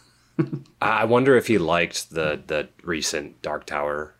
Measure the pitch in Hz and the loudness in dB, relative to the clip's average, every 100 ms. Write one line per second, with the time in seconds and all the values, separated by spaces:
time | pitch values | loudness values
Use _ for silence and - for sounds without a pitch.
0 | _ _ _ - - 131 - - 104 110 | _ _ _ -6 -4 -8 -14 -4 -2 0
1 | 110 120 135 120 120 104 80 85 85 - | 2 4 6 6 4 2 2 2 0 -4
2 | - 80 78 71 - 76 73 _ 87 80 | -8 -4 -2 -4 -4 -4 -4 _ -6 -4
3 | - 78 73 - 78 76 - 73 73 73 | -4 -6 -8 -10 -8 -8 -6 -4 -2 -4
4 | 73 | -8